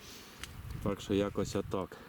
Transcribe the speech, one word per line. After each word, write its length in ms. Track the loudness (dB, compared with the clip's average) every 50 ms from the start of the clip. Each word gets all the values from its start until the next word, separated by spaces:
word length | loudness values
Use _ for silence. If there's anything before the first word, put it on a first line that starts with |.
| -14 -14 -14 -14 -14 -16 -12 -12 -12 -10 -10 -10 -8 -8 -6 0
Так 180 | 0 0 0 0
що 140 | 2 4 6
якось 420 | 6 6 4 4 2 0 2 2
отак. 400 | 0 0 2 0 0 0 -2 -4 -12 -14